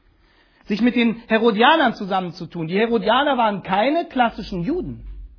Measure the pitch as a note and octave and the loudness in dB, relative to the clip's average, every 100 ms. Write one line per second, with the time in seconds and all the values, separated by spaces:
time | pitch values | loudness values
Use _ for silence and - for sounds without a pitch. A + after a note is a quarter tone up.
0 | _ _ _ _ _ _ - D4 A#3+ A#3+ | _ _ _ _ _ _ -6 0 2 2
1 | A#3 G3+ - A3 A#3 G#3 A#3+ D#4+ C4 - | 2 0 0 2 2 4 4 6 2 0
2 | G3 F#3+ F3+ - E3+ F3 D#3+ F#3+ A3+ A#3 | -4 -4 -4 -8 -12 -8 -4 0 0 0
3 | F#3+ A#3+ D4 B3+ A3+ G3+ - F#3+ A#3+ E4 | 2 2 2 2 0 -2 -2 0 2 0
4 | E4 C4 A#3 A#3 G3+ F#3+ E3+ F4+ F3+ A2+ | -2 0 0 -2 -8 -6 -4 -4 -6 -10
5 | - - - | -14 -16 -18